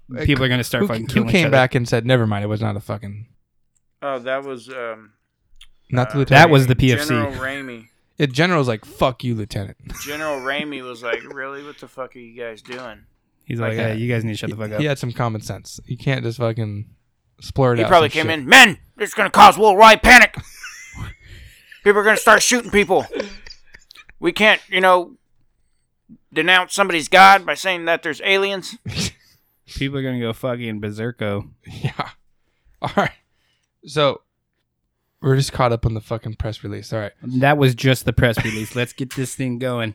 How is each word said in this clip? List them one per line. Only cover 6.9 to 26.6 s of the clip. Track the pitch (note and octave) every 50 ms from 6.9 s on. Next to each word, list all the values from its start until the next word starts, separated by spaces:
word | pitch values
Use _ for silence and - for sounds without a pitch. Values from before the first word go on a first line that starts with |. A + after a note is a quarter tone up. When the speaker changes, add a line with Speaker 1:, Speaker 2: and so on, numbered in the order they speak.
| B2
Speaker 1:
F | A2+
C. | D3 D3+
Speaker 3:
General | D#3 - C#3+ C#3+ C3+
Ramey. | - C3 C3 C#3 C#3 C3+ C3 A#2+ A2+ A2+ _ _ _ _ _ _ -
Speaker 2:
Yeah, | D#3
General's | C#3 B2 C3+ E3 F3+ F3+ D#3+ C#3 B2
like, | A2+ G#2+ -
"Fuck | - - - D#3+ C#3 A#2+ - -
you, | B2 A#2
Lieutenant." | A2 G#2 - - G#2 G2 - - _ - -
<laughs> | - - -
Speaker 3:
General | C#3 D3 D3+ D#3 D#3 D3 C3+
Ramey | B2+ C3 C#3 D3 D3+ D3 C#3+ C3 B2+
was | B2+ B2 A2+ A#2+
like, | A#2+ A2+ A#2 - C3 C3+
"Really? | C#3 C3 C3+ C#3 C#3 D3
What | D3 C#3+ -
the | - B2+
fuck | _ - B2+ A#2+ -
are | B2+
you | A#2+ A#2 A2+ B2
guys | A#2+ A#2 A2+ G#2
doing?" | - - B2 B2+ B2+ A#2 G#2+ G#2 _ _ _ _ _ _ _ _ _
Speaker 1:
He's | - B2 A#2
like, | A2+ A2
Speaker 3:
Like, | A2 A2+
Speaker 1:
"Hey, | A#2 A2+
Speaker 2:
Yeah. | A2
Speaker 1:
you | A2 A#2 A#2+ A#2+
guys | A2+ A2+
need | A2+ G#2+
to |
shut | G2+ - G#2
the | G#2
Speaker 2:
He, | G#2+ A2
Speaker 1:
fuck | G#2+ G#2+
up." | G#2+
Speaker 2:
he | D3
had | D3+ C#3 -
some | - B2 A#2
common | - B2 A#2 A2 A2
sense. | A2 - G2+ F#2+ - - - - -
You | - B2+
can't | A#2 - C#3 C3+ C3 A#2+
just | A#2 A2+ -
fucking | B2 A2+ A2+ A2+ A2 G#2 G#2 G2+ G#2+ - _ _ _ _ _ _ _ _ _ _ -
splurt | - - - C3+ B2+ A#2+ A#2+
Speaker 3:
He | -
Speaker 2:
out | -
Speaker 3:
probably | F#3+ E3+ D#3 C#3+
Speaker 2:
some | - D#3 D#3
Speaker 3:
came | -
Speaker 2:
shit. | D#3+ D#3
Speaker 3:
in, | C3 C3
"Men, | A3 C4+ B3 G#3+ D#3+ - - _ _
it's | - F3 E3 -
gonna | - G3+ F#3
cause | - G3+ G#3 G3+ E3+ E3
worldwide | G#3+ G#3+ F#3+ F#3+ A3+ A3 A3 - -
panic. | A3 B3 A#3+ G#3+ G3 - - - - - - - - - - - - - - - - - _ _ - - - - - - _ _ _ - - -
People | G3+ G3+ G#3
are | G3+
gonna | G#3+ G#3+
start | F#3+ - A#3 G#3+ G3+ -
shooting | - B3 B3 A#3 F#3
people. | - G#3 G3+ - F#3 D#3 B2 - - - - G3+ - - - - - - _ - - - _ _ - - - _ - -
We | - E3+ E3+
can't, | - - E3 F3 E3+ - -
you | G3 F#3
know, | F#3+ F#3 F3+ F3+ F3 - - _ _ _ _ _ _ _ _ _ _ _ _ _ _ _ _ _ _ _ - - _ _ -
denounce | D#3 D#3 F3 F#3 F#3